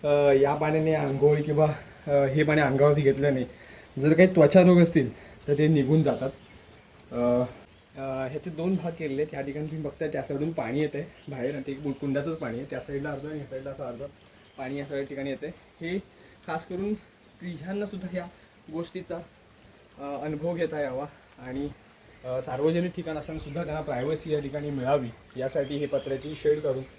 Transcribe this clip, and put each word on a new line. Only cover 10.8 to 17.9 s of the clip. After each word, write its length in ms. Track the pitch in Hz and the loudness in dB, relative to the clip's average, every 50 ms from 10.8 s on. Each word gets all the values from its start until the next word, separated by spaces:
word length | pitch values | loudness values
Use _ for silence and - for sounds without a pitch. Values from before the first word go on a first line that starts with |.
| 151 147 - 139 165 - - - - - | -2 -2 -2 -6 -10 -10 -14 -18 -14 -12
बाहेर 260 | 139 127 120 135 147 | -10 -6 -4 -4 -4
आणि 80 | 139 131 | -6 -8
ते 60 | 139 135 | -8 -10
कु-, 180 | 135 151 143 | -6 -6 -6
कुंडाचंच 440 | 131 - 143 139 135 143 143 165 160 | -6 -4 -4 -4 -2 -2 -2 -4 -6
पाणी 220 | 160 151 120 113 | -6 -6 -8 -6
आहे. 80 | 120 139 - | -8 -8 -8
त्या 100 | 135 127 | -10 -10
साईडला 300 | - - 139 139 143 151 | -8 -8 -8 -6 -6 -6
अर्धं 180 | 143 135 143 | -8 -8 -8
आणि 100 | 151 156 | -10 -10
ह्या 100 | 151 139 | -10 -10
साईडला 220 | - 135 131 135 139 | -10 -12 -10 -10 -10
असं 140 | 135 135 147 | -10 -10 -10
अर्धं 220 | 190 208 120 139 143 - _ - - - - - - _ | -10 -10 -10 -12 -14 -14 _ -20 -20 -20 -20 -20 -20 _
पाणी 200 | - 135 127 139 | -12 -10 -8 -6
या 80 | 143 139 | -8 -8
सगळ्या 180 | 139 143 139 139 | -6 -6 -6 -6
ठिकाणी 260 | 131 151 135 135 139 | -6 -8 -8 -6 -6
येतंय. 200 | 135 - 147 160 180 - - - _ - | -6 -6 -8 -12 -12 -14 -20 -20 _ -12
हे 160 | 170 165 180 196 - - - - - - - - - | -8 -6 -6 -6 -6 -10 -20 -20 -20 -20 -20 -18 -10
खास 180 | - 160 - - | -8 -8 -8 -8
करून 280 | - 180 180 196 208 214 | -8 -8 -6 -4 -4 -6
स्त्रियांनासुद्धा 1120 | 208 - - _ _ _ - - - 175 180 170 143 147 185 196 202 208 202 | -6 -8 -20 _ _ _ -20 -20 -14 -12 -12 -12 -10 -10 -8 -6 -6 -6 -6